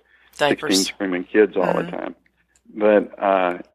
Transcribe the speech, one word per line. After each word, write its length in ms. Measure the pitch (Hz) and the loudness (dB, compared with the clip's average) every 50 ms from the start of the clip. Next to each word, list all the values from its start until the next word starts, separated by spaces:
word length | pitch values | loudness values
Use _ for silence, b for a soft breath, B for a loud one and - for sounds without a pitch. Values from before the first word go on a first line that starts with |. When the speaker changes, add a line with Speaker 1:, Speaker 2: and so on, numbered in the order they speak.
| _ b b b b b b | _ b b b b b b
Speaker 1:
Diapers. 400 | - 147 143 135 - - 156 98 | -2 0 0 0 -2 -2 -2 0
Speaker 2:
sixteen 180 | 95 95 - - | 0 -2 -2 -6
screaming 300 | - 101 95 90 90 92 | -6 -6 -4 -4 -6 -4
kids 320 | - - 107 107 98 - | 0 2 4 4 4 2
all 80 | 101 90 | 0 0
Speaker 1:
Mm-hmm. 260 | 90 90 - - - | 0 0 -2 -4 -6
Speaker 2:
the 60 | - | -8
time. 180 | - - - 87 _ _ _ _ _ _ _ _ _ _ - - | -10 -12 -12 -14 _ _ _ _ _ _ _ _ _ _ -18 -6
But, 440 | 113 107 107 107 104 95 - - - | 0 2 4 4 4 2 0 -4 -4
uh, 400 | - 101 95 95 92 90 87 92 - _ | 0 0 2 2 0 0 -2 -6 -10 _